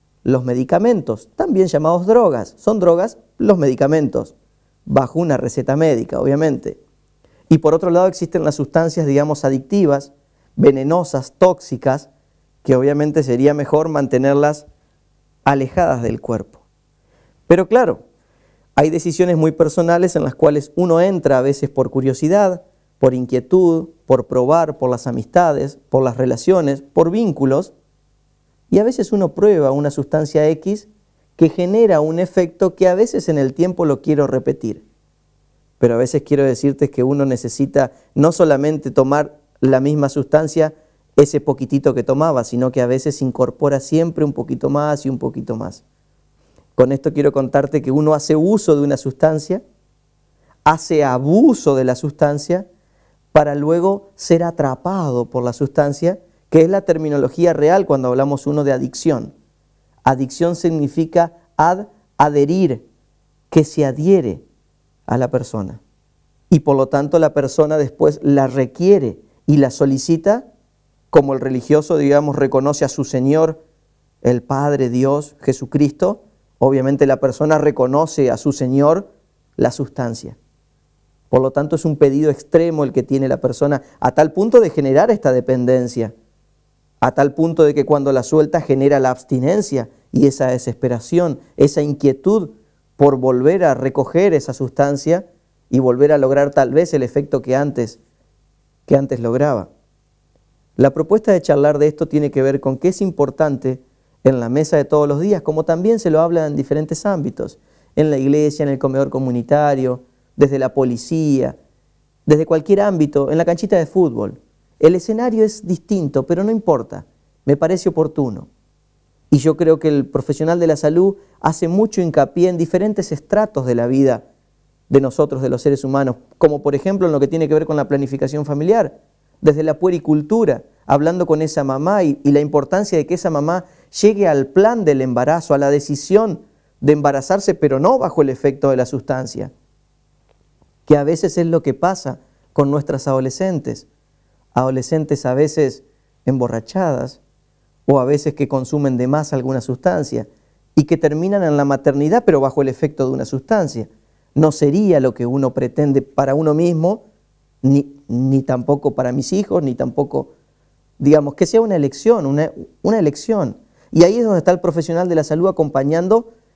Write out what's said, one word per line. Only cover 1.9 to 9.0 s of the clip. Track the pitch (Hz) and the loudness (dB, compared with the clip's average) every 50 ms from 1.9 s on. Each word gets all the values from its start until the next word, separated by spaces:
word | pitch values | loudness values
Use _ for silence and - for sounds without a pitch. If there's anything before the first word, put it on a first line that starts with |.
| 175 175 180 | 0 0 0
drogas. | 196 226 247 226 175 135 117 98 - - | 2 2 4 4 2 0 -2 -8 -10 -14
Son | _ - 202 220 208 | _ -2 -2 0 2
drogas | 175 175 170 175 190 233 - - _ _ _ - | 2 2 2 2 0 -4 -6 -12 _ _ _ -4
los | - 208 196 175 | 2 2 2 4
medicamentos, | 147 135 127 - 143 139 156 160 147 120 - 117 120 - _ _ _ _ _ _ _ _ _ _ - | 4 0 2 2 2 2 2 0 0 -2 -4 -4 -8 -8 _ _ _ _ _ _ _ _ _ _ -8
bajo | - 135 131 131 123 - - | 0 0 0 0 0 -2 -4
una | - 151 139 | -2 -2 -2
receta | 123 127 123 - 139 113 - 135 | -2 -4 -6 -6 -6 -2 -2 0
médica, | 151 160 156 135 113 120 - - 120 | 2 2 2 2 0 -2 -4 -6 -2
obviamente. | - 139 139 147 160 156 131 - - - - _ _ _ _ _ _ _ _ _ _ _ _ _ _ - | 0 0 0 0 0 -2 -2 -4 -8 -12 -12 _ _ _ _ _ _ _ _ _ _ _ _ _ _ 2
Y | 160 147 | 2 4
por | - 151 156 | 4 2 2
otro | 165 190 180 | 2 0 2
lado | 170 175 185 190 | 2 2 2 2
existen | 185 - 175 165 - 170 | 0 -4 -10 -4 -4 -2
las | 156 151 147 | -2 -2 -2
sustancias, | - 139 143 - 165 165 165 156 175 | -4 -6 -4 -2 -2 -2 -2 -2 -4